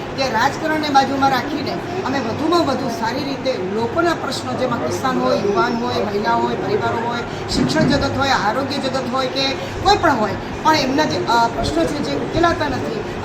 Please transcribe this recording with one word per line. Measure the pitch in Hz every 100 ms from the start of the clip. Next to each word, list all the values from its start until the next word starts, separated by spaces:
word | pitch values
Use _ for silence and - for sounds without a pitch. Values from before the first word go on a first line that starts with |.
| - -
કે | 262
રાજકારણને | 220 262 - 311 311 302
બાજુમાં | 269 269 269 269
રાખીને | 262 262 311 226 - - - 240
અમે | 277
વધુમાં | 226 - 311 339 285
વધુ | 254 254
સારી | - 220 254
રીતે | 277 262 262
લોકોના | 226 185 208 233 320 339
પ્રશ્નો, | 320 262 247 254
જેમાં | 247 254 240 247
કિસાન | - 262 254
હોય, | 254 -
યુવાન | 202 214 233
હોય, | 233 240 240
મહિલા | 208 202 226
હોય, | 233 240 233
પરિવારો | - 214 233 233 233
હોય, | 240 240 - -
શિક્ષણ | - 247 311
જગત | 269 285 277 254
હોય, | 269
આરોગ્ય | 226 196 226 269 285
જગત | 262 262 247
હોય | 262 262
કે | 254 269 269 269 -
કોઈ | 370 403
પણ | 339
હોય, | 240 208 190 - -
પણ | 302 311
એમના | 262 277 302
જે, | 190 180
અ, | 233 233
પ્રશ્નો | - - 330 330
છે | -
જે | 226 277
ઉકેલાતા | 240 311 339 330 302
નથી | 240 - 220 - -